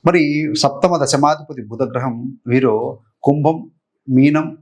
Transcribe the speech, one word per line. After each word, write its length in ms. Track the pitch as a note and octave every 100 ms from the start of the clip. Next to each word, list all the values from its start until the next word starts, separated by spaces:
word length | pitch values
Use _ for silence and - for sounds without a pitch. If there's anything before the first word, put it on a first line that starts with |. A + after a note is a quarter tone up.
| E3
మరి 480 | E3+ D3 D3+ D#3 D#3
సప్తమ 460 | C#3+ - F3+ E3+
దశమాధిపతి 580 | C#3 C#3 D3 D3+ D3 C3
బుధ 200 | G#2+ A#2
గ్రహం, 560 | B2 B2 C3 A#2 B2+ - A#2+
వీరు 520 | B2+ C3 G#2+ B2+ C3+ _ _
కుంభం, 480 | D3 D3 D3 E3 - _ _ _ -
మీనం 480 | C3 C#3+ D3+ D#3+ -